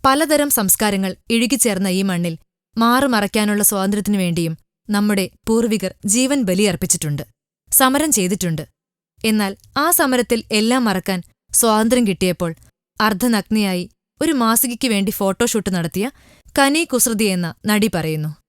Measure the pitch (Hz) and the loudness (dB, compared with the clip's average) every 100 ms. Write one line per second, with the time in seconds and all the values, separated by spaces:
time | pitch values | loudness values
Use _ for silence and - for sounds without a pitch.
0 | 269 277 320 302 294 254 196 - 214 196 | 2 2 2 2 2 0 0 0 0 0
1 | 190 - _ 226 240 240 233 190 196 185 | -4 -8 _ 0 0 0 0 0 -2 0
2 | 196 175 175 165 _ _ _ - 233 247 | -2 -2 -4 -6 _ _ _ -2 2 2
3 | 277 226 202 220 208 202 202 202 196 208 | 2 0 0 0 0 0 0 0 0 -2
4 | 202 202 180 170 165 160 _ _ - 208 | -2 -2 0 -2 -4 -6 _ _ -4 -2
5 | 208 196 180 _ - 226 233 214 185 - | 0 0 -2 _ 0 0 2 -2 -4 -8
6 | 214 226 254 285 196 180 208 170 185 - | -2 0 2 0 0 2 0 0 -4 -4
7 | 151 143 - _ _ _ _ - 262 277 | -4 -6 -8 _ _ _ _ 2 2 2
8 | 311 226 180 202 175 156 151 _ _ _ | 0 0 0 0 -2 -4 -8 _ _ _
9 | _ _ 220 214 196 196 _ 262 311 349 | _ _ -2 0 -2 -6 _ -2 0 2
10 | 285 247 233 226 - 214 220 262 226 185 | 2 0 0 -2 0 0 2 2 0 -2
11 | 190 185 - _ _ - 233 214 220 240 | -2 -6 -8 _ _ 0 2 2 2 2
12 | 220 180 185 175 170 165 - _ _ - | 2 0 -2 -2 -6 -8 -18 _ _ -2
13 | 220 196 247 220 - 214 202 180 175 _ | -2 0 0 0 0 0 0 -2 -6 _
14 | _ _ 320 285 226 226 254 240 262 202 | _ _ -2 2 2 2 0 -2 0 0
15 | 202 - 196 185 196 220 190 180 165 - | -2 -2 -2 0 0 0 -2 -4 -4 -4
16 | 233 - - - - - 277 311 339 247 | -6 -8 -20 -20 -4 2 2 2 0 0
17 | 240 214 214 185 170 - 214 214 214 170 | 0 0 0 -2 -4 -6 -2 0 0 -2
18 | 160 156 151 147 | -4 -4 -6 -10